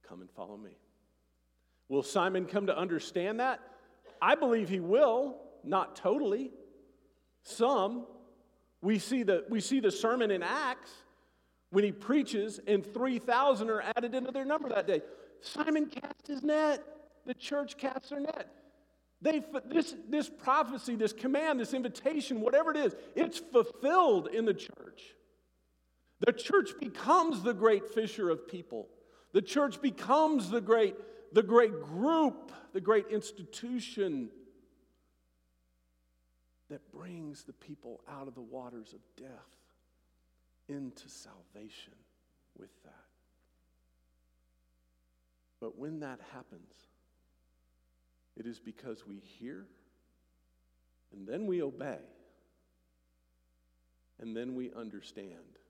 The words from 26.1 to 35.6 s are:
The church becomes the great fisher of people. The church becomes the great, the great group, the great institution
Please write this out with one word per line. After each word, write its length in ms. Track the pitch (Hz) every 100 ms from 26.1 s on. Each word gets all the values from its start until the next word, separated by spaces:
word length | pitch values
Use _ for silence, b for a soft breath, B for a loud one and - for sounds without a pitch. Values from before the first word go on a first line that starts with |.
| _
The 120 | -
church 380 | 494 - 403 220 -
becomes 640 | 254 - 220 359 330 240
the 100 | 202
great 360 | 202 226 202 -
fisher 420 | 226 220 - 180
of 160 | 160 -
people. 420 | 180 170 113 98 - b b b
The 100 | 196
church 400 | 196 285 285 190
becomes 680 | 277 - - 285 311 294 180
the 100 | 233
great, 340 | 196 226 202 - B B B
the 100 | -
great 400 | 196 233 220 165
group, 720 | 147 165 269 320 294 - - - -
the 80 | 190
great 260 | 180 214 208
institution 1200 | 214 - - 170 - 240 247 - - 190 143 113 - - - _ _ _ _ _ _ _ _ _ _